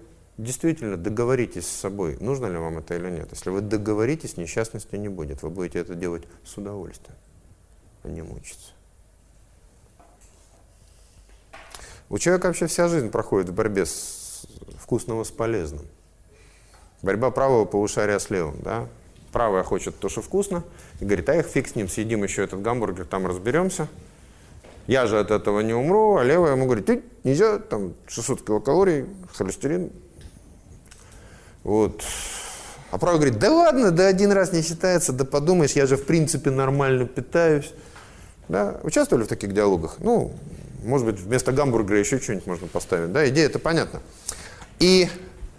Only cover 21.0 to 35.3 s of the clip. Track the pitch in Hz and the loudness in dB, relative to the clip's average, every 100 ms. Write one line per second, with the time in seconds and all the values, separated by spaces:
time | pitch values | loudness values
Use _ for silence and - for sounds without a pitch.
21 | 98 101 110 165 147 143 123 127 98 - | 0 0 2 0 2 -2 -2 -4 -4 -4
22 | 110 113 98 - 95 95 107 120 104 90 | -2 0 -2 -2 -4 -2 -2 -2 -2 -4
23 | 87 95 92 90 101 147 185 185 151 - | -6 -4 -2 -4 0 0 0 -4 -8 -10
24 | - - - - - - - - - 131 | -20 -20 -20 -20 -20 -20 -20 -12 0 2
25 | 117 107 101 107 - 104 110 117 143 208 | 4 2 2 0 2 0 0 0 2 4
26 | 214 185 123 170 165 131 131 113 - 247 | 4 4 4 4 4 4 2 2 2 0
27 | - - 127 143 220 208 - 110 92 80 | -2 -4 0 4 4 2 -2 -4 -4 -10
28 | - - 110 123 - 107 120 160 190 151 | -12 -8 -4 -4 0 0 2 4 4 2
29 | 120 - - - 95 - 139 175 175 - | -2 -12 -14 -6 -6 -4 -2 -2 -4 -10
30 | - - - - - - - - - - | -20 -20 -20 -20 -20 -20 -20 -20 -20 -20
31 | - - - - - - - 107 101 - | -20 -20 -20 -20 -20 -10 0 2 2 0
32 | - - - - - - - - - 90 | -8 -8 -8 -10 -12 -14 -16 -18 -8 -2
33 | 175 165 143 110 202 320 339 262 214 165 | 2 4 4 4 4 6 6 6 4 6
34 | 190 185 202 196 180 170 160 165 185 175 | 6 6 4 4 4 2 0 0 2 2
35 | - 127 131 | 2 -2 0